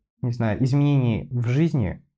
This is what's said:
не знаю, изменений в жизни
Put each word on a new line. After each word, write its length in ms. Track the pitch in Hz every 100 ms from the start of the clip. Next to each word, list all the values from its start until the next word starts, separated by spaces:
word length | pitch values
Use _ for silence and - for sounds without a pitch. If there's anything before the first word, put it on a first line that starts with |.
| _ _
не 100 | 123
знаю, 320 | 120 113 98
изменений 640 | 131 143 143 139 120 107 -
в 160 | 120 120
жизни 560 | 131 165 147 92 - _